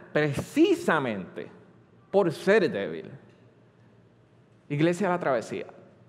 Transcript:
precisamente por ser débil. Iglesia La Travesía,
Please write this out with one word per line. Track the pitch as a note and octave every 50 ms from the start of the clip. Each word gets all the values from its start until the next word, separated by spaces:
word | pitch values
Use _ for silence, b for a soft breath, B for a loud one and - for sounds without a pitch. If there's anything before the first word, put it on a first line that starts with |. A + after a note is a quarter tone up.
| B B
precisamente | B D3+ D3+ D3 C3+ - - - - C#4 E4 G#4 F4 - - G#3+ E3+ D3+ C3+ B2 G#2+ G2 F2+ - - - - - - - - - - - - _ _ _ _ _
por | - G3 G3 E3+
ser | C#3+ - - F#3+ G3+ A3+ F3+ C3+
débil. | - G2+ G2 D#2+ E2 D#2+ - - - C#3+ - - - _ - - _ _ _ _ _ _ _ _ _ _ _ _ _ _ _ _ _ _ _ _ _ _ _ -
Iglesia | C#3+ C#3+ D#3 E3+ F3 F3 G#3 F3+
La | F3+ F3
Travesía, | F3 D3+ C3 A2+ G#2+ - A2+ F#2+ - - - - - - - _ -